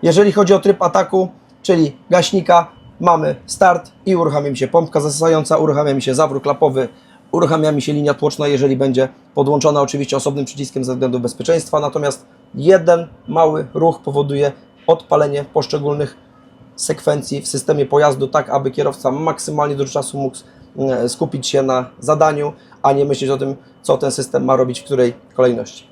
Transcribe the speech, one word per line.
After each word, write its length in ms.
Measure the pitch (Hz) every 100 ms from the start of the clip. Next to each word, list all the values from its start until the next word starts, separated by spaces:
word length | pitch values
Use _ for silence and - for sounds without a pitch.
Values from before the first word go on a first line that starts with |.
Jeżeli 300 | 160 165 208
chodzi 220 | 196 190
o 40 | 196
tryb 240 | 202 190
ataku, 460 | 175 190 185 190 185 - _ _
czyli 340 | - 175 156 135 -
gaśnika, 560 | 180 170 196 170 170 165 - - -
mamy 360 | 170 165 156 123 -
start 460 | - 190 170 - _ -
i 100 | 185
uruchamia 340 | 165 143 143
mi 60 | 127
się 120 | 127
pompka 320 | 170 160 160
zasysająca, 560 | 151 143 165 160 151 156
uruchamia 380 | 156 143 151
mi 80 | 135
się 120 | 127
zawrót 280 | 131 156 135
klapowy, 460 | 139 139 151 131 120 - _ _ _
uruchamia 400 | 156 170 160 156
mi 100 | 151
się 100 | 131
linia 220 | 147 147
tłoczna, 340 | 127 151 151 147
jeżeli 280 | 139 139 135
będzie 320 | 135 127 131 - _
podłączona 460 | - 135 147 151 147
oczywiście 360 | 139 143 139 139
osobnym 280 | 147 139
przyciskiem 400 | 135 - 135 -
ze 80 | 127
względu 280 | 127 131 123
bezpieczeństwa. 600 | 120 - - 165 160 156
Natomiast 460 | 147 151 143 135 - _ _
jeden 540 | - 147 190 165 170 170 - -
mały 380 | 156 160 156 143
ruch 260 | 151 165 160
powoduje 500 | - 143 143 143 143 139 - _ -
odpalenie 580 | 165 - 151 147 143
poszczególnych 720 | 143 - 143 151 143 147 147 - _ _ _ _ - -
sekwencji 680 | - 160 - 147 - 143
w 60 | -
systemie 380 | 143 - 151 131
pojazdu, 420 | 139 147 135 135
tak 220 | 156 143
aby 200 | 139 135
kierowca 400 | 127 147 135 135
maksymalnie 680 | 135 160 156 - 151 147 139
dużo 160 | 135
czasu 260 | 151 131 143
mógł, 180 | 135 - - - - -
e, 300 | 135 127 120
skupić 380 | - 156 139 127
się 160 | 143
na 280 | 131 127 123 -
zadaniu, 520 | 123 151 156 147 147 143 _ -
a 100 | 135
nie 120 | 139
myśleć 260 | 143 139 135
o 60 | 135
tym, 200 | 135 135 - _
co 160 | - 139
ten 140 | 143
system 320 | - 131 143
ma 120 | 131 131
robić 240 | 127 123
w 40 |
której 300 | - 135 123 120 - -
kolejności. 500 | 127 117 113 - -